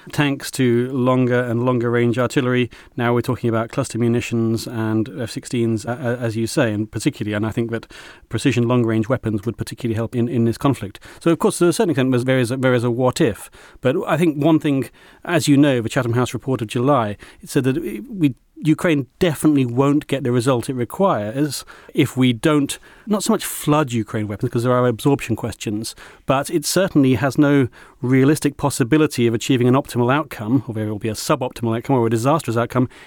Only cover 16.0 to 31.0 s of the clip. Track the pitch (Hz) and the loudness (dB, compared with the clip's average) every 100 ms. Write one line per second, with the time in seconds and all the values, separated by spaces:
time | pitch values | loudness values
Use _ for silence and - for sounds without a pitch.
16 | 117 117 123 117 - 127 110 127 127 143 | 0 0 0 -4 -4 -4 -2 -2 2 2
17 | 107 101 - - - 151 131 135 - 175 | 0 -6 -14 -20 -4 0 0 0 -4 -10
18 | 226 208 151 120 _ - 185 151 180 147 | -10 -2 -2 -2 _ -6 0 0 2 0
19 | 127 - 180 139 156 143 127 120 139 143 | -2 -2 -2 2 2 4 2 2 2 2
20 | - 135 127 123 117 127 113 131 117 - | 0 -4 0 0 2 0 -2 -4 -4 0
21 | 190 135 104 127 147 127 - - - - | 0 0 -4 -4 -4 -4 -12 -20 -10 -2
22 | 135 - 127 117 160 151 139 - - - | 0 2 2 2 2 2 0 -6 -14 -14
23 | - 202 185 330 - - - 147 147 117 | -2 -2 2 0 -2 -6 0 0 2 -2
24 | 107 113 104 104 127 120 123 123 123 113 | -4 -4 -4 -4 -4 -2 2 2 2 0
25 | 143 139 - 110 120 - - 104 117 - | 0 0 -2 -6 -6 -8 -6 -6 -8 -12
26 | - - - 135 139 170 143 - 190 156 | -20 -12 -2 -2 0 -2 0 0 2 4
27 | 131 127 139 123 143 143 127 - - - | 4 4 0 2 4 4 2 -2 -20 -6
28 | 123 131 131 151 147 - 143 - 120 156 | 0 4 4 4 0 -2 -4 -2 2 2
29 | 156 - 117 113 - 135 123 131 - 113 | 2 2 0 0 0 2 4 2 0 -2
30 | 120 139 151 - 107 135 - 110 107 107 | 0 0 -2 -8 -2 0 0 -6 -6 -4